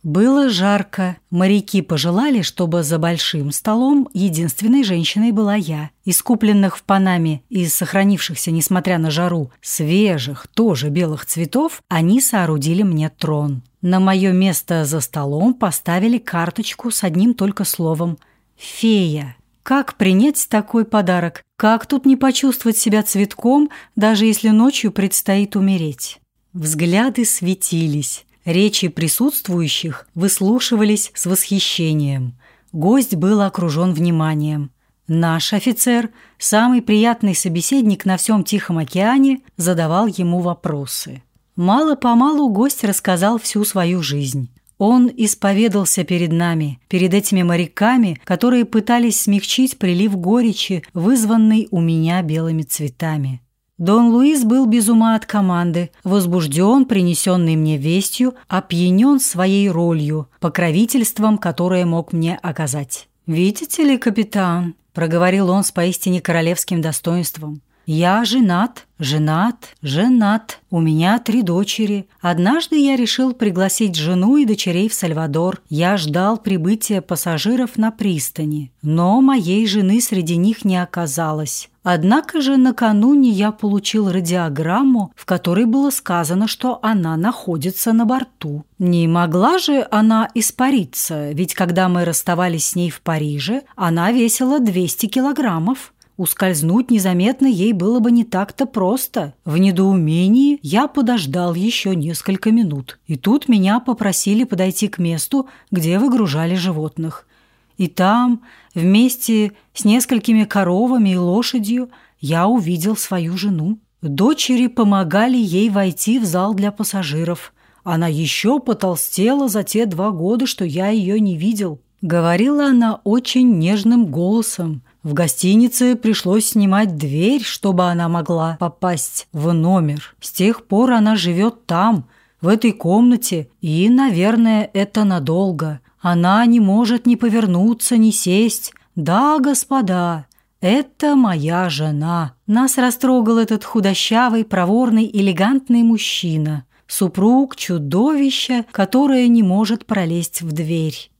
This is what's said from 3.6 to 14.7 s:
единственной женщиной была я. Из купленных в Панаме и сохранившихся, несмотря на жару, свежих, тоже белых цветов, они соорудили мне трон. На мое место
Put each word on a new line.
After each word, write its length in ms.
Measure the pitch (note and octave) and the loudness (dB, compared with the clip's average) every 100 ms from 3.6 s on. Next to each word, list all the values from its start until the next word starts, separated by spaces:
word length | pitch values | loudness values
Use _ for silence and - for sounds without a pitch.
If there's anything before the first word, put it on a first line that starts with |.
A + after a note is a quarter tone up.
| - A3 C4 C#4+ B3+ | -2 0 2 2 0
единственной 720 | F3+ G3 D#3 E3 - G#3+ C4+ | -2 -2 0 -4 -2 2 2
женщиной 480 | A3 F3 D#3 G#3 A#3 | 2 0 -2 0 0
была 240 | G#3+ G#3 G#3 | 2 0 0
я. 360 | D#3+ D#3 D3+ _ - | -2 -6 -8 _ -4
Из 180 | F3 | -4
купленных 540 | - A3+ G#3+ G3+ G3 - | 0 2 4 4 2 -2
в 60 | |
Панаме 600 | - G3 F#3+ F3 D#3+ D3+ _ | 0 2 2 2 0 -4 _
и 180 | F#3+ E3+ | -4 -2
сохранившихся, 800 | - F3+ G3 G3 F#3+ - D3+ - | -4 -2 0 2 0 -4 -6 -4
несмотря 480 | E3 - F#3 F3+ F3 | -2 0 -2 0 0
на 140 | D#3+ | 0
жару, 400 | D3+ F3+ E3+ C3 _ | 0 -2 -2 -6 _
свежих, 840 | - - D3+ F#3 G#3+ D#3+ B2+ C#3 - | -10 -6 0 2 2 0 -4 -10 -6
тоже 420 | - A3+ C#3+ D3 | 0 0 0 -2
белых 380 | D3 E3 D3+ - | -2 -2 -4 -6
цветов, 560 | E3 E3 B3+ D#4+ - _ | -6 -2 -2 -2 -6 _
они 320 | E3+ E3 A#3+ | 0 2 2
соорудили 600 | - G#3+ E3+ D3+ D3 F3 | 2 0 0 0 0 0
мне 300 | G3+ D#3 D#3 | 0 0 -2
трон. 500 | _ D#3 D3+ D3 C3 - _ | _ -4 -2 -2 -6 -10 _
На 160 | F3+ F#3 | 0 2
мое 340 | F#3+ F#3+ F#3+ | 2 2 2
место 520 | F#3 F#3+ E3+ - | 2 2 -2 -2